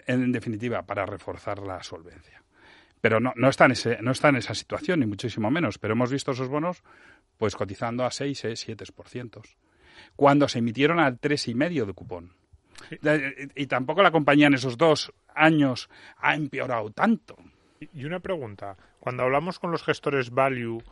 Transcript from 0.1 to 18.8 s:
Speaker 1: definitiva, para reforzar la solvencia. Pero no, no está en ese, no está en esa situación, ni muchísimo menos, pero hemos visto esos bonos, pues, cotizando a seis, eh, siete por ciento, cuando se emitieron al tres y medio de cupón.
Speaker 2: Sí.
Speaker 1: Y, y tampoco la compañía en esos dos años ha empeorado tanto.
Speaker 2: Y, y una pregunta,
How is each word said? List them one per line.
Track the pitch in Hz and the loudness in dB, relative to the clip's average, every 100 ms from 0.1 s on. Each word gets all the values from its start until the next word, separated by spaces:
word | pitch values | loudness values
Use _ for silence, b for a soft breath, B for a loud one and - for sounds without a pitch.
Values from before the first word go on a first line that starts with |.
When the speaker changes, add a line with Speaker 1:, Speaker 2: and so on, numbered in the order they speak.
| 127 127 | 0 0
Speaker 1:
definitiva, | 120 120 104 120 104 | -2 -4 -6 -4 -6
para | 85 101 95 | -4 -4 -4
reforzar | 98 - 87 - 101 | -6 -10 -10 -10 -8
la | 98 90 | -10 -12
solvencia. | - 87 85 80 _ - _ b b b b _ | -12 -16 -18 -20 _ -20 _ b b b b _
Pero | 113 110 | 0 2
no, | 127 120 | 0 2
no | 127 | 2
está | - 151 | 6 4
en | |
ese, | 120 117 117 | 4 -2 -2
no | 117 | -2
está | 131 151 | 2 2
en | 127 | 2
esa | - | -2
situación, | 110 - 104 - 175 | -8 -8 -8 -2 -2
ni | 110 | -2
muchísimo | 98 120 117 107 | -4 -6 -4 -2
menos, | 165 131 - | 0 -2 -2
pero | 104 | -2
hemos | 113 123 | 0 0
visto | 135 - | -2 -4
esos | 123 131 | -4 -4
bonos, | 147 170 175 b b b b _ _ | -4 -4 -8 b b b b _ _
pues, | 107 - | -4 -4
cotizando | 101 101 117 120 123 | -8 -6 -6 -4 -4
a | |
seis, | - 143 135 110 | -4 -6 -6 -8
eh, | 113 | -8
siete | - 107 95 - | -10 -14 -16 -20
por | - | -16
ciento, | 123 120 104 - _ b b b b b - | -14 -14 -18 -20 _ b b b b b 4
cuando | 139 143 139 | 6 6 4
se | 120 | 2
emitieron | 117 113 143 170 | -2 2 2 4
al | 143 123 | 2 0
tres | 143 147 - | -2 -2 -2
y | 117 | -2
medio | 165 160 101 | -2 -2 -4
de | |
cupón. | 90 - 87 87 _ _ _ _ B B | -6 -12 -12 -14 _ _ _ _ B B
Speaker 2:
Sí. | - 151 151 139 135 139 - | -4 0 0 -2 -8 -12 -8
Speaker 1:
Y, | |
y | 139 | -2
tampoco | 127 131 160 | -2 0 4
la | 185 | 6
compañía | 160 147 147 147 | 6 6 8 8
en | |
esos | 131 127 120 | 6 0 2
dos | 160 143 - - _ | 4 4 0 -14 _
años | 147 156 151 139 120 - B B - | 4 6 6 2 -2 -10 B B -4
ha | 143 151 | -2 -2
empeorado | 147 131 127 117 110 | -4 -6 -4 -4 -4
tanto. | - 196 220 - - - _ _ _ | 0 2 2 -4 -20 -20 _ _ _
Speaker 2:
Y, | 151 147 | -18 -12
y | 143 | -10
una | 180 | -8
pregunta, | 180 175 117 98 101 95 | -6 -6 -8 -12 -14 -16